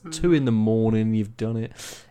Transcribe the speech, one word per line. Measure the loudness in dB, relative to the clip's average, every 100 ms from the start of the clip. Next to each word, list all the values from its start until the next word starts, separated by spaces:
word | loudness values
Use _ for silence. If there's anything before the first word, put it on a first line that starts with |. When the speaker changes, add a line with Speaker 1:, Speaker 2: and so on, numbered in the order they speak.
Speaker 1:
Mm. | -12
Speaker 2:
two | -2 2
in | 2
the | 2
morning. | 2 2 2 2 2 2
You've | 0 -2 -6
done | -6 -4
it. | -8 -12 -18 -18 -18